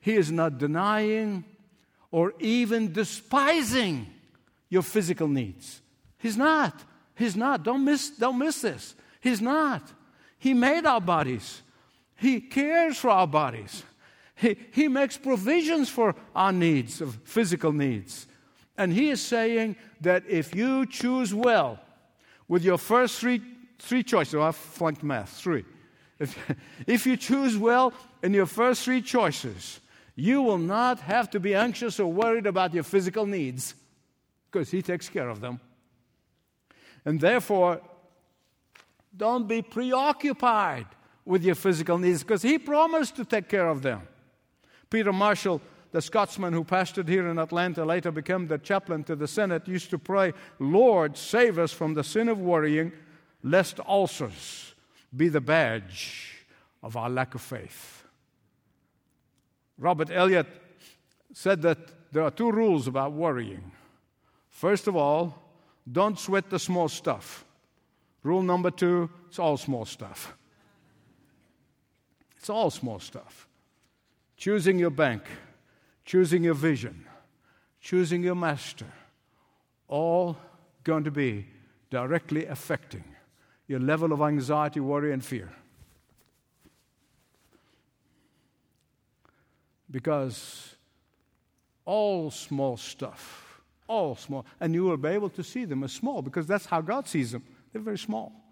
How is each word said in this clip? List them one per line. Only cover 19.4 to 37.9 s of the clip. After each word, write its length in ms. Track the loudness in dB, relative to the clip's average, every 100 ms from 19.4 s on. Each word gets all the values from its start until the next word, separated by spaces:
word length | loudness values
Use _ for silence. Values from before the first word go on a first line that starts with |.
| 2 2 0 -4 -14 _
that 220 | 2 2 2
if 260 | -2 -2
you 320 | -2 0 2 0
choose 480 | -2 -2 0 0
well 460 | 2 4 4 2 -4 -16 _ _ _ _ _ _
with 160 | 2
your 140 | 4 2
first 420 | 4 4 4 0
three, 220 | 0 0 -2 -20 -20 _
three 240 | -2 -2
choices, 320 | 2 2 2 0
oh, 80 |
I 80 | 0
flunked 520 | -2 -12 -4 -4 -2
math, 260 | -4 -4 -6
three. 360 | -10 -4 -4 -4 -18 -20 _ _ _
If, 180 | -10 -8 -8 -8 -8
<laughs> 160 | -12 0
if 200 | 0 2
you 100 | -2
choose 400 | 0 0 0 2
well 360 | 2 4 2 0 -20 _
in 120 | 0
your 120 | 2 2
first 380 | 2 2 2
three 180 | 0 -2
choices, 800 | 0 2 2 0 -8 -12 -14 -18 _ -20 _ -4
you 280 | 2 4
will 160 | 4 2
not 400 | 0 0 0 0
have 320 | -2 -2 0
to 80 | -2
be 160 | 0 2
anxious 440 | 2 0 -6 -2
or 120 | -2
worried 340 | 2 2 2 0
about 280 | 0 0
your 100 | -2
physical 420 | 0 0 2 -2 -2
needs, 480 | -2 -4 -6 -10 -12 _ _ _ _ _ _ _
'cause 180 | -4 -2
he 120 | -4
takes 280 | -4 -6 -6
care 200 | -6 -6
of 120 | -8
them. 180 | -10 -10 _ _ _ _ _ _ _ _ _ _ _ _ -20 -12 -4
And 160 | 2
therefore, 600 | 4 2 2 2 4 2 -8